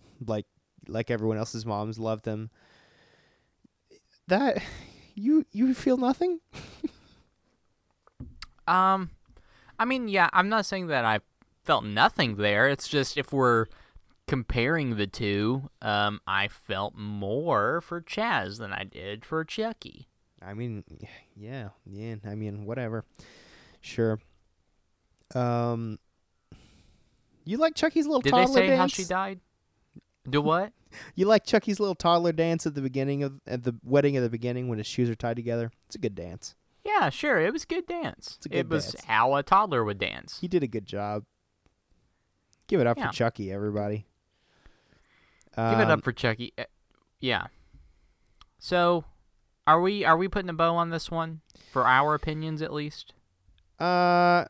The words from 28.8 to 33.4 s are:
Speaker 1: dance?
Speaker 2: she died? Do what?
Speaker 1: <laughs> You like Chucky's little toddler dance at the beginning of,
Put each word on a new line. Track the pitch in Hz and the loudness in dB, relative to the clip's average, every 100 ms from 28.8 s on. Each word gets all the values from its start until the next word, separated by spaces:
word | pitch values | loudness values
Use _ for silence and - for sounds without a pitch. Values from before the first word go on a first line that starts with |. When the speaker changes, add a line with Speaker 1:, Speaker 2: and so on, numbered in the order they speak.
Speaker 1:
dance? | 180 | 2
Speaker 2:
she | - | 0
died? | 175 180 196 190 _ _ _ _ _ - - _ - | -4 -4 -4 -8 _ _ _ _ _ -20 -20 _ -4
Do | 143 | 0
what? | 151 165 208 - | 2 2 0 -8
Speaker 1:
<laughs> | _ - - | _ -20 -12
You | - 190 | 0 4
like | 214 | 4
Chucky's | - 220 - 196 | 4 2 2 0
little | 202 | -2
toddler | 175 175 170 175 | 0 2 4 4
dance | 160 165 165 160 | 2 0 0 -2
at | |
the | 143 | -4
beginning | 135 131 139 143 | -4 -2 -2 -2
of, | 139 139 | -4 -6